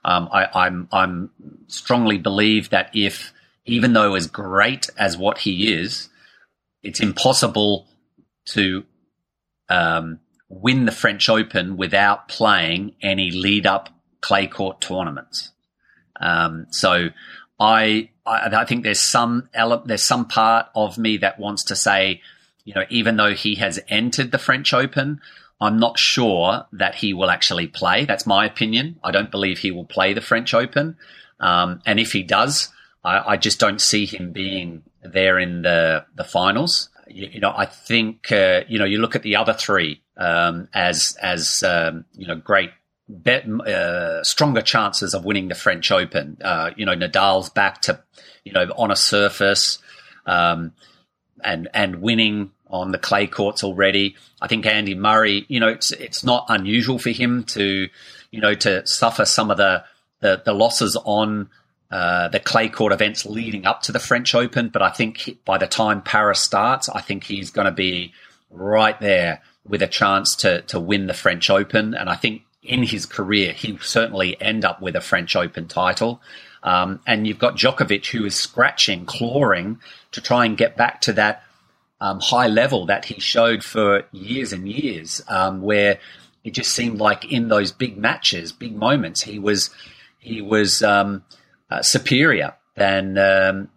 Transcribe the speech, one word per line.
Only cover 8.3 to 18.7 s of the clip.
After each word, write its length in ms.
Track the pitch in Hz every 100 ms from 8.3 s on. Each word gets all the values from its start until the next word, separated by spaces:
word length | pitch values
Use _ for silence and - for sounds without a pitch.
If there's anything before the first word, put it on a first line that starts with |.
| _ -
to, 340 | 107 95 95 - _ _ _ _ _ _ _ -
um, 520 | 90 82 82 82 80 _ _ _
win 360 | 95 117 131
the 80 | 113
French 360 | - 113 101 -
Open 480 | 110 110 95 90 95
without 520 | 90 98 101 101 -
playing 640 | - 107 95 82 90 101 -
any 300 | 101 95 92
lead-up 560 | 92 98 104 95 98 - _ _ _
clay 260 | - 98 95
court 340 | - 95 -
tournaments. 680 | - 92 82 69 - - - _ _ _ _ _ _ -
Um, 480 | 85 85 82 80 -
so 380 | - 92 87 85 - - - - -
I, 520 | 110 113 110 110 110 _
I, 240 | 113 110 107
I 100 | 107
think 200 | 120